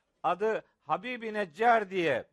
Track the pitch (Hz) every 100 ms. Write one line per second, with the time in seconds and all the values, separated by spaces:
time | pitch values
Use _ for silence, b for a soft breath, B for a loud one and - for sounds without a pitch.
0 | _ _ 156 180 220 196 - _ - 165
1 | 233 247 220 214 196 147 233 226 196 190
2 | 160 120 -